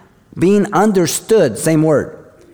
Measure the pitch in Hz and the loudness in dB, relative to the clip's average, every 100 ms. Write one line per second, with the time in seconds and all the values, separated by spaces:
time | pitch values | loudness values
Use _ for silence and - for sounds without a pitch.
0 | _ _ _ - 170 208 185 156 214 196 | _ _ _ -4 0 2 0 0 0 0
1 | 160 - - 220 151 101 156 160 156 139 | -2 -4 0 2 2 -2 -2 0 2 0
2 | 87 - - _ _ | -2 -10 -20 _ _